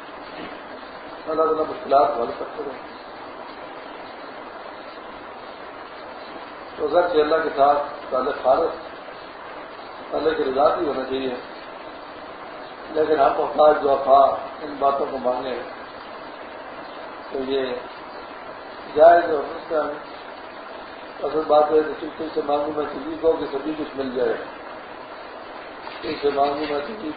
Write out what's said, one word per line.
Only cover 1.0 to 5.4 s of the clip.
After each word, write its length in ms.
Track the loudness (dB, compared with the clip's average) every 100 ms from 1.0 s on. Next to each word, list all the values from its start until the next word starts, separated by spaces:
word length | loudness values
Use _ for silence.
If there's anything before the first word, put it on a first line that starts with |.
| -12 -10 -4
اللہ 160 | 2
تعالیٰ 220 | 4 2 0
مشکلات 400 | -2 4 6 6 2
حل 140 | -2 -4
کرتے 240 | -8 -6 -8
رہے۔ 120 | -8 -12 -14 -14 -14 -14 -14 -14 -12 -12 -12 -12 -12 -12 -12 -12 -12 -12 -12 -14 -14 -14 -14 -14 -14 -14 -14